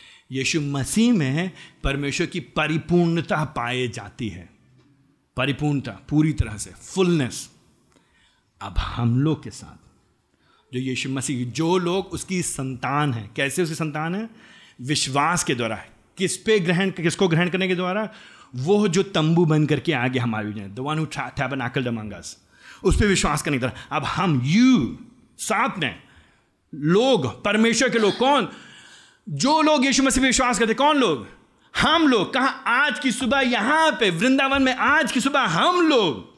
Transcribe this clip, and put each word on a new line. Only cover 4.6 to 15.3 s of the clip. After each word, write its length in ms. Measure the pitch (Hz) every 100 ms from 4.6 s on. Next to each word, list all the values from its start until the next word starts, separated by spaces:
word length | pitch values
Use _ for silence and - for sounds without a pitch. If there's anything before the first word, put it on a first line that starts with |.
| _ _ _ _ _ _ _ -
परिपूर्णता 540 | 131 139 151 143 -
पूरी 420 | 98 - 147 156
तरह 240 | - 113 104
से, 140 | 95
फुलनेस। 800 | - - 185 185 170 120 - - _ _ _ _ _ _ _ _ _ _ -
अब 160 | - 92
हम 440 | - - 120 120
लोग 220 | 151 151
के 60 | 113
साथ 360 | - - - _ _ _ _ _ _ _ _ _
जो 60 | 123
यीशु 300 | 131 127 131
मसीह, 360 | 135 127 127 123
जो 320 | 123 165 185
लोग 280 | 170 190 190
उसकी 360 | 160 - 185
संतान 720 | - - 131 127 131 143 151
हैं, 200 | 113 101
कैसे 300 | - 139 151
उसकी 120 | 170 160
संतान 400 | 156 151 160 190
हैं? 140 | 226 - - - - -
विश्वास 600 | 127 143 - 139 151